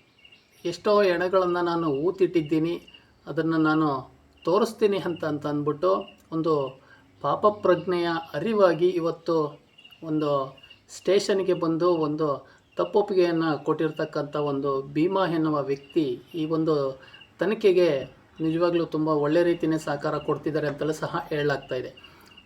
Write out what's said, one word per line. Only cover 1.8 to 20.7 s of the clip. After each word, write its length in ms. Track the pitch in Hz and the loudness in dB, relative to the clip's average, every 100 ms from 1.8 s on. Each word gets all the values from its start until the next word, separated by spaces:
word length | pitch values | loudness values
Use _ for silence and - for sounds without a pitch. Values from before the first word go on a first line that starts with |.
| 165 | 0
ಊತಿಟ್ಟಿದ್ದೀನಿ, 1000 | 139 170 185 180 175 151 160 165 170 - - _ _ - | 0 -2 2 2 2 0 0 0 -4 -10 -20 _ _ -8
ಅದನ್ನ 300 | 147 160 160 | -2 0 2
ನಾನು 560 | 156 156 151 135 - - _ _ | 2 2 0 -2 -8 -18 _ _
ತೋರಿಸ್ತೀನಿ 540 | - 196 220 - 208 196 | 0 2 2 0 0 0
ಅಂತ, 260 | 180 165 | -4 -4
ಅಂತ 220 | 160 147 147 | -4 -4 -4
ಅಂದ್ಬಿಟ್ಟು 580 | 147 147 147 180 202 196 - - | -2 -2 0 0 0 -4 -18 -8
ಒಂದು 500 | 160 160 147 131 - - - _ _ | -4 0 0 -2 -8 -20 -20 _ _
ಪಾಪ 260 | 143 - 208 | -4 2 2
ಪ್ರಜ್ಞೆಯ 640 | - 185 170 185 175 170 165 - | 2 2 2 0 -2 -2 -4 -6
ಅರಿವಾಗಿ 540 | 147 202 214 185 160 180 | -6 -2 4 4 4 2
ಇವತ್ತು 720 | 180 165 156 - 165 147 - _ _ - - | 2 -2 -4 -2 0 0 -6 _ _ -20 -14
ಒಂದು 560 | 160 156 147 143 135 - - - - | -4 -2 0 0 -2 -10 -20 -20 -20
ಸ್ಟೇಷನ್‌ಗೆ 680 | - - 202 202 196 185 | -4 2 2 2 0 0
ಬಂದು 400 | 165 165 160 180 | 0 0 2 2
ಒಂದು 520 | 165 151 156 151 139 - - _ - | 2 0 0 -2 -2 -8 -20 _ -6
ತಪ್ಪೊಪ್ಪಿಗೆಯನ್ನ 760 | 175 214 202 185 175 165 165 | 0 0 2 2 2 2 0
ಕೊಟ್ಟಿರ್ತಕ್ಕಂಥ 840 | 143 - 156 156 160 156 156 143 151 | -2 -2 -2 -2 -4 -6 -4 -4 -4
ಒಂದು 460 | 147 139 143 135 | -2 -2 -2 -4
ಭೀಮಾ 440 | 139 147 175 190 180 | -4 0 0 2 0
ಎನ್ನುವ 360 | 165 156 147 | 0 0 0
ವ್ಯಕ್ತಿ 600 | 135 139 - 170 139 120 - | -2 -6 -4 -2 -2 -4 -8
ಈ 120 | 170 156 | -8 -4
ಒಂದು 540 | 160 160 151 135 135 - - - - | -2 0 0 -2 -6 -16 -20 -14 -4
ತನಿಖೆಗೆ 640 | 175 220 208 180 170 139 131 - _ - | -4 2 4 4 4 2 -4 -16 _ -6
ನಿಜವಾಗ್ಲೂ 440 | 160 160 175 170 | -4 0 0 0
ತುಂಬ 240 | 160 156 156 | 0 -2 0
ಒಳ್ಳೆ 340 | 151 147 165 | 0 2 2
ರೀತಿಯೇ 360 | 175 170 160 160 | 2 2 0 -2
ಸಹಕಾರ 400 | 160 143 156 147 | -2 -4 -4 -4
ಕೊಡ್ತಿದ್ದಾರೆ 500 | - 143 160 147 | -4 -4 -2 -2
ಅಂತಲೂ 240 | 147 | -4